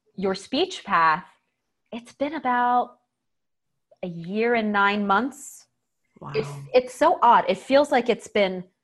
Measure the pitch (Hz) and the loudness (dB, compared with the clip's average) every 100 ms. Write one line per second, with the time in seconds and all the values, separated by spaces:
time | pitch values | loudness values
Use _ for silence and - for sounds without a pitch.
0 | _ - 190 185 - 269 370 - - 175 | _ -6 -4 -4 -6 -4 -4 -6 -2 2
1 | 160 160 - _ _ _ _ _ _ 233 | 2 2 -4 _ _ _ _ _ _ -16
2 | 240 - 285 320 254 247 247 247 247 - | -14 -8 -8 -6 -2 0 0 0 -2 -8
3 | _ _ _ _ _ _ _ _ _ _ | _ _ _ _ _ _ _ _ _ _
4 | 185 170 170 214 233 240 214 202 202 208 | -12 -12 -8 -4 0 0 0 2 2 2
5 | 202 196 269 - - - _ _ _ _ | 0 0 0 -8 -20 -20 _ _ _ _
6 | _ - 147 143 143 - - 247 254 - | _ -20 -8 -6 -6 -10 -2 0 0 0
7 | 311 - 240 202 175 185 - 277 285 262 | 2 4 4 4 4 -2 2 2 2 0
8 | 240 220 - 214 190 185 180 _ | 0 -2 -2 0 0 -2 -12 _